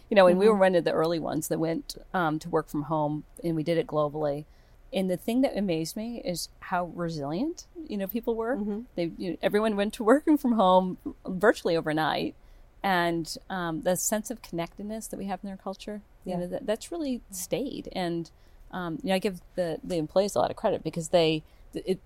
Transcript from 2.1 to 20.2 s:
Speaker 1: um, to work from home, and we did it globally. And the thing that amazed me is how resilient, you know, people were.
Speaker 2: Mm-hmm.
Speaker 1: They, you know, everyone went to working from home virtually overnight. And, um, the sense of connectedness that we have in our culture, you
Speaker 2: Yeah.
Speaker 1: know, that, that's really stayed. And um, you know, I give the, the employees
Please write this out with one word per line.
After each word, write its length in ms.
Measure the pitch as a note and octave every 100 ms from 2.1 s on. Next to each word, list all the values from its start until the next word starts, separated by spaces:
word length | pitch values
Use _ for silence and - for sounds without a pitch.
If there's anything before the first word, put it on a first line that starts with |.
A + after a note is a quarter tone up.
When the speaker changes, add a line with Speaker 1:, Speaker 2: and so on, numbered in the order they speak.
Speaker 1:
um, 240 | F#3+ E3 D#3
to 100 | E3+
work 200 | E3 D3+
from 140 | D3+
home, 420 | C#3 D#3 D3 D3+ - -
and 100 | E3+ D#3+
we 60 |
did 140 | D3+ E3
it 100 | -
globally. 600 | D#3 D3 D3 D3+ C#3+ D#3 - - - -
And 180 | F#3+ F#3
the 80 | F3+
thing 240 | - A#3
that 120 | C4 -
amazed 360 | G3+ D#3+ D#3+ -
me 260 | A3+ A#3
is 240 | - E3+ - -
how 260 | - F3+ F3
resilient, 720 | F3 E3+ D#3+ C#3 E3 D4+ F4 - F4+ D#4
you 100 | G#3
know, 80 | G3
people 280 | A#3+ A3+ A3+
were. 200 | A3+ B3+
Speaker 2:
Mm-hmm. 240 | G#3 G#3 B3
Speaker 1:
They, 160 | - E3+ -
you 120 | F#3+
know, 40 | -
everyone 340 | F#3+ G3+ A3 G3+
went 160 | G#3
to 100 | -
working 340 | G#3+ C#4 - D4+
from 140 | B3
home 440 | A3+ F#3 F#3 F#3 - - - -
virtually 500 | F#3 G#3 - G#3 E3
overnight. 580 | D#3 D#3 D#3 - - - - - - -
And, 540 | G3 F3+ E3+ E3+ D#3 - -
um, 320 | F#3+ E3+ D#3+
the 140 | D#3+ F3+
sense 340 | - G#3+ -
of 100 | A3+
connectedness 680 | - E3+ E3+ - G#3 A3 -
that 100 | -
we 80 | G3
have 140 | F#3
in 80 | G3+
our 60 | F#3+
culture, 440 | - G3 - G#3 - -
you 80 | -
Speaker 2:
Yeah. 60 | F3
Speaker 1:
know, 80 | F3+
that, 200 | F3+ -
that's 240 | A3+ -
really 280 | E4+ D4 A#3+ -
stayed. 580 | F#3 F3+ E3 C4+ - -
And 380 | - F3 E3+ E3 - - - - F#3
um, 200 | F3 D#3+
you 60 | -
know, 60 | F#3+
I 20 |
give 220 | G#3 F3+ -
the, 240 | - F3 D#3+
the 140 | F3 F3
employees 380 | D#3 F#3+